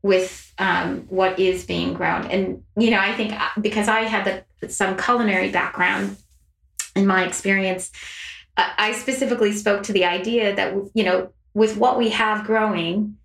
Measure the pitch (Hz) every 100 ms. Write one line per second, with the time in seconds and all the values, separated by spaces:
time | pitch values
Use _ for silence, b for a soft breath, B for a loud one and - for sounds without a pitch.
0 | 196 185 185 - - - 190 170 175 -
1 | - 185 190 185 190 185 - 175 175 175
2 | 170 175 - 196 185 - - - 226 214
3 | 196 233 214 214 - - 214 214 208 220
4 | 220 214 202 - - _ - - 190 190
5 | - 240 220 190 196 185 - - 180 196
6 | 196 196 _ _ _ _ _ _ - -
7 | 196 185 180 - 196 196 190 185 - B
8 | B B B B B - 190 - 214 233
9 | - 262 254 233 208 208 214 202 202 196
10 | 180 180 226 233 208 202 185 190 196 220
11 | 185 185 185 _ _ 208 220 214 247 254
12 | 226 - 220 214 214 220 214 180 165 190
13 | 208 -